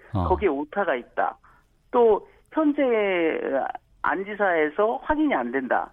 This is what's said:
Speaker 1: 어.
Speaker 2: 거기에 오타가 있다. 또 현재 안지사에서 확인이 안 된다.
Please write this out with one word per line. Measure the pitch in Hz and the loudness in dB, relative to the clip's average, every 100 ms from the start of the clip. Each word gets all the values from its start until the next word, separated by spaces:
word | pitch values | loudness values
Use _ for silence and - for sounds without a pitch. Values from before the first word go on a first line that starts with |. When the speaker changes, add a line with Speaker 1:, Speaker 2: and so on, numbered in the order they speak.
| - | -6
Speaker 1:
어. | 101 87 | -2 0
Speaker 2:
거기에 | 185 196 | 0 0
오타가 | 139 151 202 170 127 | -2 -4 -4 -2 -2
있다. | - - 190 - - _ _ _ - | -4 -4 -4 -6 -20 _ _ _ -2
또 | 247 233 202 - _ _ | 2 4 4 -2 _ _
현재 | 311 302 294 262 220 202 180 160 117 95 135 - - _ - | 0 2 2 2 2 0 2 0 0 -2 -4 -4 -10 _ -4
안지사에서 | - 160 196 202 196 165 151 151 208 127 | -2 -2 -6 -2 0 2 0 2 0 0
확인이 | - 302 302 | -2 0 2
안 | 165 120 | 0 -2
된다. | 131 127 101 - | -4 -2 -2 -2